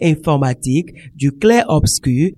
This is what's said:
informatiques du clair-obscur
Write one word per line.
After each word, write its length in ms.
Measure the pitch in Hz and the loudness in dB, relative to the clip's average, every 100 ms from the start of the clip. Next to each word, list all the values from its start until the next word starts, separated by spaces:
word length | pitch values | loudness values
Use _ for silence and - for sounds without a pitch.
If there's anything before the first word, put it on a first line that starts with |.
informatiques 840 | 165 156 165 143 135 120 131 143 170 - 139 | -2 0 0 0 -2 -4 -2 -2 -4 -12 -20
du 180 | 143 139 | -4 -4
clair-obscur 1000 | 139 214 240 226 156 123 - 135 123 175 | 0 2 2 2 0 0 -2 -2 0 -2